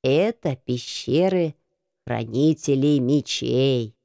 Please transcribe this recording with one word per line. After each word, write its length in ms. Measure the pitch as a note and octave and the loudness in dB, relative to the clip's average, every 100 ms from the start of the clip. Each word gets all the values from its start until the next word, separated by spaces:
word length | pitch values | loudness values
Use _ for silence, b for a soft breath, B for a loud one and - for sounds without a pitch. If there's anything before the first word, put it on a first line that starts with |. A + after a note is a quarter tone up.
Это 540 | C3 C#3+ G#3 A3+ D#3+ C3 | 2 2 0 -2 -6 -6
пещеры 960 | - B2 - - - C#3 F#3 F#3 D#3+ - _ _ _ _ - | -6 -6 -6 -12 -2 0 2 2 -2 -4 _ _ _ _ -8
хранителей 920 | A#2 A2+ A2+ D3+ D#3 - C3+ D3 D3 | -6 -4 2 2 2 0 2 4 2
мечей. 960 | B2 C#3+ - - B2 B2 C3+ B2+ A2 _ | 2 0 0 -6 -2 0 2 0 -4 _